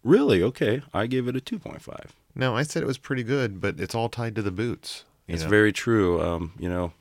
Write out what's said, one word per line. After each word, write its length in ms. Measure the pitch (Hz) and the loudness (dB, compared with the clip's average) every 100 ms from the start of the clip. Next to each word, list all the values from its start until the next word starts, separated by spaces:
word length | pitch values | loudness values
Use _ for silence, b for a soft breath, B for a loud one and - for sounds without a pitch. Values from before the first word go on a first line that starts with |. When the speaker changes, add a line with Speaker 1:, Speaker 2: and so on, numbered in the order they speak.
Speaker 1:
Really? 400 | 113 202 285 95 | 6 4 6 4
Okay. 380 | 101 - 123 123 - | 2 0 0 0 -2
I 140 | - 113 | -4 -2
gave 200 | 127 123 | -2 -2
it 80 | 127 | -6
a 60 | |
two 180 | - 220 | -6 -10
point 220 | - 78 | -10 -14
five. 320 | - - - _ _ - | -14 -16 -18 _ _ -4
Speaker 2:
No, 200 | 127 117 | -2 0
I 80 | |
said 200 | 151 165 | -2 -2
it 40 | - | -4
was 100 | 131 | -6
pretty 260 | - 135 | -4 -6
good, 380 | 113 139 120 95 | -2 -2 -2 -2
but 180 | 101 - | -4 -4
it's 160 | 95 117 | -6 -4
all 140 | 113 | -4
tied 260 | - 117 110 | -4 -6 -4
to 60 | |
the 100 | 101 | -4
boots, 540 | 92 117 101 - - - _ - | -2 -4 -4 -10 -16 -18 _ -8
you 80 | 85 | -4
Speaker 1:
It's 80 | |
Speaker 2:
know? 60 | 80 | 4
Speaker 1:
very 220 | 104 107 | 6 6
true. 500 | 98 - 113 92 85 | 2 2 4 4 2
Um, 320 | 82 85 85 - | 0 -2 -6 -6
you 100 | 87 | -4
know 240 | 90 87 - | -2 -4 -6